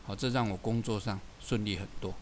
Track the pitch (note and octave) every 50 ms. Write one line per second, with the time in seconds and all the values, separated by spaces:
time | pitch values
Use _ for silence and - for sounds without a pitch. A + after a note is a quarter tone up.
0 | - - G2 G2 - C3 A#2+ C3 A#2+ G#2+ G2 F2+ - A2+ A2+ A#2 A2 - A2 G#2
1 | - A2+ G2 G2 - - - - - - B2+ A2+ G#2 G#2 G2 E2+ G2 - - -
2 | - F#2 F#2 -